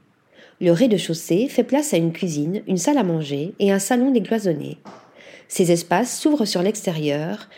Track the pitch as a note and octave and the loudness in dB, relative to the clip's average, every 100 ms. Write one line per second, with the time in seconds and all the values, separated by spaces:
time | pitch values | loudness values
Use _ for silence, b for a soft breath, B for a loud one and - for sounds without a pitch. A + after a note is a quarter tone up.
0 | _ _ _ b b b F3+ E3+ B3+ F#3+ | _ _ _ b b b 2 4 4 2
1 | - E3 - F3 C#4 - A#3 C4+ D4 E3 | 0 -6 0 0 0 0 0 0 2 0
2 | E3 D#3+ F3+ D3 D3+ G3+ - F3+ D4 D4 | 0 -2 -4 -2 -2 -4 -2 -2 2 2
3 | F#3 D#3+ C#3+ C#3+ D#3 - G3 G3 - B3 | 2 -2 -2 -6 -6 0 2 2 2 2
4 | C4+ A#3+ F#3 A3+ G3 D3 C#3 D3+ - B | 2 2 0 -2 0 -2 -6 -12 -18 B
5 | B B B B B - F3 E3+ - F3+ | B B B B B 0 2 2 2 0
6 | B3 - D#4 D4 G#3 F#3 F#3+ G#3+ G3 D#3+ | 0 0 0 2 0 0 -2 -2 -4 -2
7 | D3 C#3+ D#3+ G#3+ - | -2 -2 -4 -8 -12